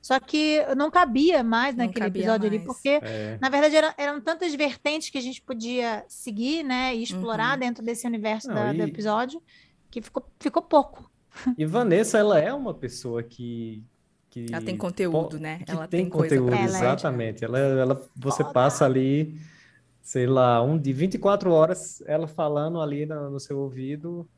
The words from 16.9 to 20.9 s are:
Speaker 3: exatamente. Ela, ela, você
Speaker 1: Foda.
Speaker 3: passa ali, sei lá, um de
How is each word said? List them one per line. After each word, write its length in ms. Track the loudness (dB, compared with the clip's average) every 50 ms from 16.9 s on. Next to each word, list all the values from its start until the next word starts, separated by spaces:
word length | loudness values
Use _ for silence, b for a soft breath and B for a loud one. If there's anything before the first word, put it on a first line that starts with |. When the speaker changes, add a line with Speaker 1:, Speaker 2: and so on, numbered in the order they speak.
| 2
Speaker 3:
exatamente. 520 | 2 0 -2 -2 -2 -4 -4 -4 -6 -6
Ela, 140 | -2 0 2
ela, 500 | 2 4 4 2 4 2 2 0 -2 -18 _
você 260 | -6 -4 -2 0 0
Speaker 1:
Foda. 120 | -2 2 4
Speaker 3:
passa 320 | 4 4 4 4 4 4
ali, 540 | 4 4 4 2 4 2 2 0 -2 B B B B B B B B B B B _ _ _
sei 240 | _ -6 -2 0 2
lá, 380 | 4 6 6 6 6 6 4 4
um 160 | 2 2 2
de 120 | 0 0